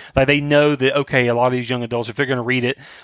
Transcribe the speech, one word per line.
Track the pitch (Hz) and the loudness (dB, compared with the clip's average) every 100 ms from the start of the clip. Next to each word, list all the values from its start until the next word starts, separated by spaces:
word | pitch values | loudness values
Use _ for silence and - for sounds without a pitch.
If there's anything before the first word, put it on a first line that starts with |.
| - 143 | -6 0
like, | 135 | 2
they | 147 | 2
know | 147 147 147 | 2 4 4
that, | 143 131 139 | 2 0 0
okay, | 139 135 120 | 0 0 0
a | |
lot | 120 127 | 2 0
of | |
these | 127 120 | 0 -4
young | 127 | -6
adults, | 117 117 117 | -4 -6 -6
if | 117 | -4
they're | 135 | -2
gonna | 131 | -2
read | 120 127 | -2 -2
it, | 120 131 - - | -2 -4 -12 -20